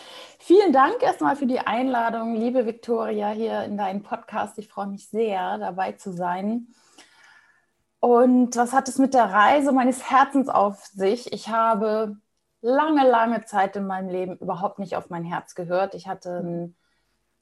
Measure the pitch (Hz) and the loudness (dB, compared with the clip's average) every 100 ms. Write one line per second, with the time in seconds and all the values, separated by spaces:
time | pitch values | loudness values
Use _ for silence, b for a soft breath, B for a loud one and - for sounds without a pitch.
0 | B B B B - 359 392 262 285 480 | B B B B 6 6 8 6 4 4
1 | - - 294 277 247 254 - 226 262 240 | 0 0 -2 0 -2 -2 -2 -2 0 0
2 | 226 226 226 226 240 254 226 226 - 226 | -2 -2 -4 -2 0 0 -2 -6 -4 -2
3 | 220 214 208 214 220 208 208 208 196 196 | -2 -2 -4 -2 -4 -4 -4 -4 -4 -6
4 | 202 233 - 208 208 - 208 - 202 202 | -8 -10 -8 -6 -6 -10 -14 -10 -10 -10
5 | - 214 220 190 180 214 196 180 190 208 | -8 -4 -2 -2 -4 -6 -6 -6 -6 -8
6 | 202 175 175 185 202 240 233 b b b | -12 -6 -4 -4 -4 -4 -8 b b b
7 | b b b b b b b b _ _ | b b b b b b b b _ _
8 | 240 240 254 254 247 233 240 262 262 254 | 2 6 6 4 2 0 0 0 0 0
9 | 269 262 208 202 208 294 277 262 247 254 | 2 4 4 4 4 4 2 2 2 -2
10 | - 262 277 277 - - 202 196 - 196 | 0 2 4 2 0 2 0 -2 -14 -2
11 | 190 233 - 202 208 226 226 214 220 214 | 0 0 -6 -12 -4 0 2 2 0 -2
12 | 214 208 _ _ _ _ 226 269 311 294 | -4 -8 _ _ _ _ 0 2 2 4
13 | 262 233 226 220 - 202 196 208 196 190 | 4 4 2 -2 -2 -2 -2 -2 -6 -6
14 | 190 185 185 175 180 170 196 - 180 170 | -6 -6 -6 -8 -8 -4 -6 -6 -8 -8
15 | - 170 170 165 - - 170 180 190 180 | -8 -10 -6 -8 -10 -12 -4 -2 -2 -6
16 | 185 180 180 175 175 170 170 - _ _ | -12 -12 -8 -8 -6 -8 -10 -14 _ _
17 | _ _ _ _ | _ _ _ _